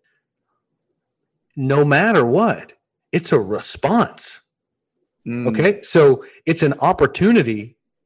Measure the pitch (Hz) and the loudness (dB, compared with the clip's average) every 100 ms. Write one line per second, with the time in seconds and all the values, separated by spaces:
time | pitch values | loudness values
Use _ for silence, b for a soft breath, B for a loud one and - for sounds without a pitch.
0 | _ _ _ _ _ _ _ _ _ _ | _ _ _ _ _ _ _ _ _ _
1 | _ _ _ _ _ - 135 143 147 143 | _ _ _ _ _ -8 0 2 2 2
2 | 208 196 120 147 226 98 - _ _ _ | 2 2 2 2 0 -2 -10 _ _ _
3 | _ 175 170 147 98 104 - - 139 226 | _ -6 0 -2 -2 -6 -8 -6 -2 0
4 | - - - - _ _ _ _ _ _ | -2 -6 -20 -20 _ _ _ _ _ _
5 | _ _ - 120 123 110 175 202 - 170 | _ _ -12 -6 -4 0 0 -2 -2 4
6 | 143 127 B B - 165 151 139 151 190 | 4 4 B B -6 -2 -2 0 -2 2
7 | 139 - 190 233 120 107 110 _ _ _ | 0 2 2 2 0 -4 -10 _ _ _